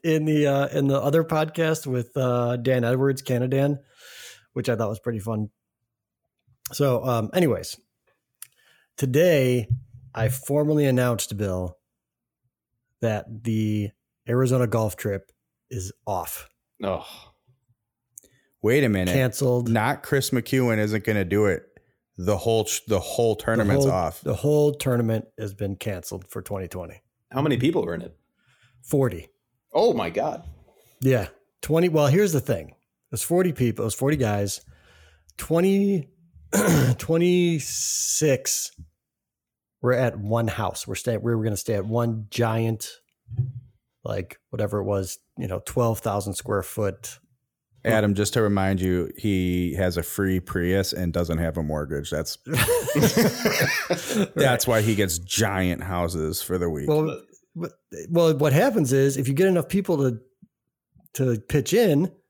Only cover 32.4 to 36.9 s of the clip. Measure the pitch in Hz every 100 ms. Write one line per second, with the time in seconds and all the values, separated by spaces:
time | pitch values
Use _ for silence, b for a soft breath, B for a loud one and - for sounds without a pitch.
32.4 | - 98 76 _ _ _ _ 110 - 175
33.4 | 185 139 123 110 110 - 135 151 113 104
34.4 | 101 - b b b b b b b -
35.4 | - 165 190 196 202 196 139 _ _ -
36.4 | - - 208 160 123